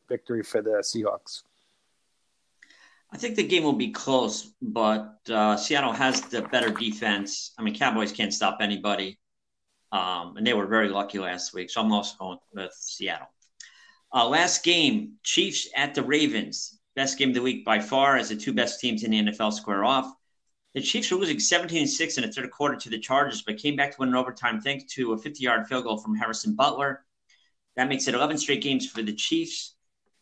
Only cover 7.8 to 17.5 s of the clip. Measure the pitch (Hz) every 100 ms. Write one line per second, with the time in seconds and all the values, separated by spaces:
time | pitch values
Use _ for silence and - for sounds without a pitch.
7.8 | 131 110 104 - 104 - 101 - 104 101
8.8 | 95 95 95 - _ _ _ _ _ _
9.8 | _ 98 90 90 87 92 113 113 98 110
10.8 | 104 98 101 101 92 90 - 92 90 -
11.8 | 107 104 101 - 92 90 _ 101 92 -
12.8 | - - 95 80 - _ _ _ - -
13.8 | - _ _ 131 117 151 175 - 170 175
14.8 | 147 107 - - - - 190 - - -
15.8 | 160 - 123 147 147 113 - - - -
16.8 | _ - 135 - 139 123 127